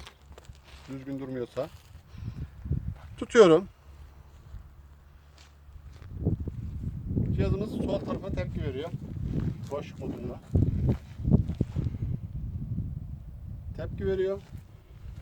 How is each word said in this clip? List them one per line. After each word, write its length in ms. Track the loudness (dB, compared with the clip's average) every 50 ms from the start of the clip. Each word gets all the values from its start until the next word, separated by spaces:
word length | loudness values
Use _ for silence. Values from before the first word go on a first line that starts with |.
| -18 -18 -20 -20 -20 -20 -20 -18 -18 -18 -18 -18 -20 -20 -20 -16 -12 -10
Düzgün 300 | -10 -8 -8 -6 -6 -6
durmuyorsa. 480 | -6 -4 -4 -4 -6 -4 -4 -4 -4 -4 -6 -14 -20 -20 -20 -20 -20 -18 -14 -12 -10 -10 -8 -8 -10 -10 -12 -8 -4 -4 -2 -2 -4 -6 -8 -10 -12 -14 -12
Tutuyorum. 500 | -10 -4 8 10 12 12 12 12 8 6 2 -8 -18 -20 -20 -20 -20 -20 -20 -20 -20 -20 -20 -20 -20 -18 -16 -16 -16 -16 -18 -20 -20 -20 -20 -20 -20 -20 -20 -20 -20 -20 -20 -20 -20 -20 -20 -20 -20 -20 -20 -20 -18 -18 -18 -18 -16 -14 -12 -6 -2 0 0 0 0 -2 -4 -6 -6 -8 -8 -8 -6 -6 -6 -6 -6 -6 -2 0 0 2 2 2
Cihazımız 340 | 2 2 2 2 0 0 -2
sol 300 | -2 -2 -2 0 -2 -2
tarafa 300 | -2 -4 -6 -6 -4 -4
tepki 340 | -4 -4 -4 -4 -4 -4 -4
veriyor. 260 | -4 -4 -4 -6 -6 -6 -8 -8 -8 -6 -6 -4 -2 -2 -2 -2 -2 -2 -4 -6 -6
Boşluk 280 | -6 -6 -6 -8 -10 -8
modunda. 400 | -6 -6 -6 -6 -6 -8 -8 -10 -2 2 6 6 6 6 6 6 6 4 4 2 0 -8 -10 -2 6 8 8 8 8 6 2 0 0 0 0 0 0 0 0 -2 -2 -2 -2 -4 -6 -6 -8 -6 -6 -6 -6 -6 -4 -4 -4 -4 -4 -4 -4 -6 -6 -8 -10 -10 -10 -12 -12 -12 -10 -10 -10 -10 -10 -10 -8
Tepki 300 | -8 -6 -6 -6 -2 0
veriyor. 340 | 0 2 2 2 0 -2 -4 -6 -12 -14 -14 -16 -16 -20 -20 -20 -20 -18 -14 -14 -12 -12 -10